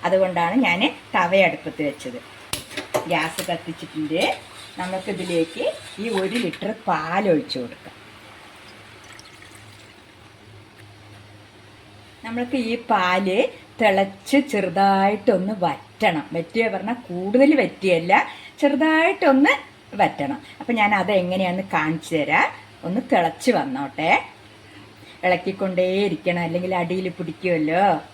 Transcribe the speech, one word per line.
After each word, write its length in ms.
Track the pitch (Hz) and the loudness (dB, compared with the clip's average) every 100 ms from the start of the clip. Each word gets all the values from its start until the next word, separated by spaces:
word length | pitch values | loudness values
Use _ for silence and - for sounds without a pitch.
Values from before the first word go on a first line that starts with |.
| 175 | 2
അതുകൊണ്ടാണ് 480 | 190 185 175 170 226 214 | 2 2 0 0 2 2
ഞാൻ 160 | 175 262 - - 202 | 2 0 -4 -4 -2
തവ 260 | 175 196 180 | 2 4 4
അടുപ്പത്ത് 340 | 160 156 151 147 | 2 -10 -4 -6
വെച്ചത്. 300 | - 127 120 - - - - - - - 208 160 | -4 -12 -12 -16 -20 -12 -12 -10 -14 -6 -4 0
ഗ്യാസ് 360 | 165 160 - - | -2 -2 -4 -6
കത്തിച്ചിട്ടുണ്ട്. 720 | 165 - 156 156 156 151 160 - - - - - - | -6 -6 -12 -10 -6 -2 0 0 -2 -10 -20 -18 -10
നമുക്കിതിലേക്ക് 840 | 185 190 190 190 180 170 165 - - - - - | -6 -6 -6 -6 -2 0 0 -2 -4 -4 -14 -8
ഈ 20 | 226 196 | -4 -2
ഒരു 140 | 190 233 185 | -2 -2 -4
ലിറ്റർ 260 | - 196 214 - | -4 -8 -6 -2
പാൽ 380 | 160 160 185 202 | -2 0 0 2
ഒഴിച്ചു 240 | 156 131 135 | 2 0 -8
കൊടുക്കാം. 320 | 120 - - - - - - - - - - - - - - - - - - - - - - - - - - - 104 104 104 - 104 104 104 104 - - - - - - - - - - 226 | -8 -12 -20 -20 -20 -20 -20 -20 -20 -20 -20 -20 -20 -20 -20 -20 -20 -20 -20 -20 -20 -20 -20 -20 -20 -20 -20 -20 -20 -20 -20 -20 -20 -20 -20 -20 -20 -20 -20 -20 -20 -20 -20 -20 -20 -16 -8
നമ്മൾക്ക് 320 | 233 240 269 226 | -6 -2 -2 -2
ഈ 60 | 233 - | -4 0
പാല് 460 | 214 180 185 196 196 494 - - - | 0 2 0 2 0 0 -4 -20 2
തിളച്ച് 580 | 220 190 196 - - 277 - | 4 4 0 -4 2 2 2
ചെറുതായിട്ടൊന്ന് 1040 | 208 185 180 196 196 196 214 - 190 190 214 | -2 -2 2 4 6 2 2 2 2 0 -2
വറ്റണം. 600 | 170 139 - - 214 156 - | -2 -2 -12 0 0 0 -4
വറ്റുക 300 | 165 165 226 226 | -6 -2 0 0
പറഞ്ഞാൽ 240 | 190 202 247 - | -2 -6 -8 -8
കൂടുതൽ 420 | 175 190 247 285 302 | -6 0 6 8 6
വറ്റിയല്ല, 540 | 180 - 185 170 170 214 - - - - | 2 0 2 2 4 2 2 -10 -20 0
ചെറുതായിട്ടൊന്ന് 920 | 285 277 240 214 330 392 339 262 302 554 - - - 202 | 0 4 2 4 2 4 4 6 4 2 -4 -20 -14 0
വറ്റണം. 380 | 170 - 139 - - - | 0 0 -6 -6 -12 -12
അപ്പം 140 | - 233 | -4 0
ഞാൻ 120 | 208 202 | 2 2
അത് 120 | 185 196 | 2 2
എങ്ങനെയാണെന്ന് 440 | 180 185 185 180 190 | 2 0 0 -2 -2
കാണിച്ചു 380 | 165 156 160 - 160 | -2 0 -4 -2 -2
തരാം. 300 | 143 165 294 - - - 165 | 2 2 0 -4 -20 -12 -6
ഒന്ന് 140 | 202 - | -6 0
തിളച്ച് 400 | 208 165 - - 180 | 2 2 0 0 0
വന്നോട്ടെ, 500 | 139 131 139 - 160 - - - - - - - - - - - 185 | -2 -6 -8 -4 0 0 -2 -20 -20 -20 -20 -20 -20 -20 -20 -4 0
ഇളക്കിക്കൊണ്ടേയിരിക്കണം, 1160 | 180 190 190 196 180 185 190 202 196 180 175 170 | 0 -2 -4 -4 0 0 2 0 -2 -2 -2 -2
അല്ലെങ്കിൽ 260 | 175 185 185 | -4 -2 -4
അടിയിൽ 260 | 170 185 185 175 | -2 -4 -4 -8
പിടിക്കുമല്ലോ. 680 | 165 160 185 165 151 170 196 156 - | -10 -6 -2 0 0 2 2 2 -4